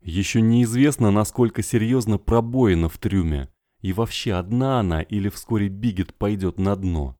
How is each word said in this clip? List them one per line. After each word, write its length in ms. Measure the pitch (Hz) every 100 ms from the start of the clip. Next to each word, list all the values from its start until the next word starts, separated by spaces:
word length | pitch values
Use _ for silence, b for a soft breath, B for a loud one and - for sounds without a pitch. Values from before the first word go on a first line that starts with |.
Ещё 380 | 85 85 95 113
неизвестно, 680 | 113 117 120 120 143 139 110
насколько 520 | 101 107 - 117 -
серьёзна 560 | 104 120 110 127 113 104
пробоина 720 | - 117 117 127 117 85 82
в 80 | -
трюме, 500 | 104 95 82 73 67 _ _ _
и 140 | 95
вообще 400 | 92 113 - -
одна 460 | 92 90 120 131 127
она 200 | 98 80
или 300 | 78 104 98
вскоре 380 | - - 113 101
Бигет 460 | 98 117 95 87
пойдёт 440 | - 101 104 95 82
на 180 | 95 98
дно. 400 | 95 82 67 64